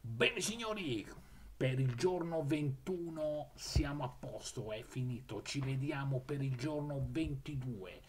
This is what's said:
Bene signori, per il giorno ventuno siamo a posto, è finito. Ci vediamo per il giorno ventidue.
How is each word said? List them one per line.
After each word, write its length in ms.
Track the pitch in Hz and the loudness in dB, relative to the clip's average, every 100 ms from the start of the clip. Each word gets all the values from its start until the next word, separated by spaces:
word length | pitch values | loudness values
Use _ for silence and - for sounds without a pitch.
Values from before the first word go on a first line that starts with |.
Bene 380 | 113 113 120 - | -4 4 4 4
signori, 640 | 190 233 226 214 165 110 - - - - - | 0 0 -2 0 0 0 -2 -12 -14 -16 -16
per 240 | - 131 131 | 0 2 4
il 160 | 131 | 2
giorno 480 | 120 185 180 170 160 | 4 4 4 2 2
ventuno 1080 | 143 151 147 131 - 180 170 160 151 151 143 | 4 4 4 0 -2 -2 -2 0 0 0 -4
siamo 500 | - - - 143 147 | -8 4 4 4 0
a 40 | 135 | -2
posto, 640 | - - 131 - - 107 | -4 -10 -8 -8 -6 -4
è 100 | 107 | -6
finito. 600 | 127 131 123 120 - 104 | -4 -2 -2 -2 -4 -6
Ci 180 | - 143 | -2 -2
vediamo 600 | 131 131 143 143 139 131 | 0 0 0 0 0 0
per 200 | - 143 | 0 0
il 160 | 135 123 | 0 0
giorno 500 | 147 151 147 139 123 | 0 0 0 -2 0
ventidue. 920 | 127 160 135 - 143 127 107 92 - | 0 0 -2 -4 -4 -2 -4 -6 -12